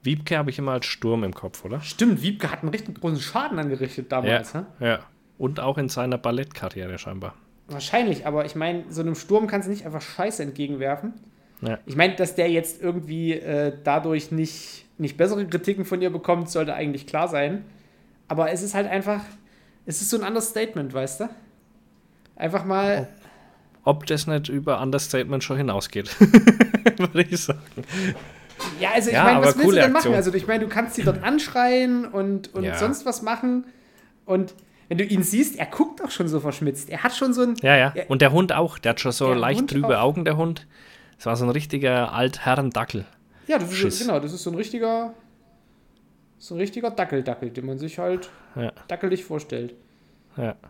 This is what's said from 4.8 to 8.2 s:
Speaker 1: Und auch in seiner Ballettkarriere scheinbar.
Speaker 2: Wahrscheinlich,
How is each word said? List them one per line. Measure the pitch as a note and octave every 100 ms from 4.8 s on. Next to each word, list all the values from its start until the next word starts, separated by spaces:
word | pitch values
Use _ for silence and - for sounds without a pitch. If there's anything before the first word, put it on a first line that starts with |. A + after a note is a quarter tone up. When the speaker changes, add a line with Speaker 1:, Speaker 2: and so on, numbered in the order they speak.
| A#2+ A2+ - _ _ _
Speaker 1:
Und | C3 D3+
auch | C3 D3
in | C3
seiner | B2 B2+ B2
Ballettkarriere | A#2 A#2+ C#3+ - F#2+ - F#2 F2+
scheinbar. | - F#2+ F#2+ - _ _ -
Speaker 2:
Wahrscheinlich, | C#3+ - A3+ A#3 D#3